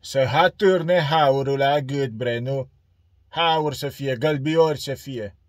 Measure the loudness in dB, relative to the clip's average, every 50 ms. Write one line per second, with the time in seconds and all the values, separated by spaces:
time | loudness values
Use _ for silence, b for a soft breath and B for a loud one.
0 | -16 -2 0 0 2 2 4 4 2 2 2 _ 2 4 4 4 2 2 2 2
1 | 2 2 2 4 4 4 2 2 0 -2 0 0 2 2 2 0 -2 -2 -4 -4
2 | -4 -4 -4 -6 -4 -4 -4 -4 -4 -4 -6 -6 -6 -10 _ _ _ _ _ _
3 | _ _ _ _ _ _ -4 0 0 2 2 0 -2 -4 -4 -6 -8 -10 -8 -6
4 | -4 -4 -4 -2 -2 -2 -2 -2 -4 0 2 4 4 2 2 -4 -6 -10 -10 -10
5 | -10 -12 -10 -10 -10 -12 -14 _ _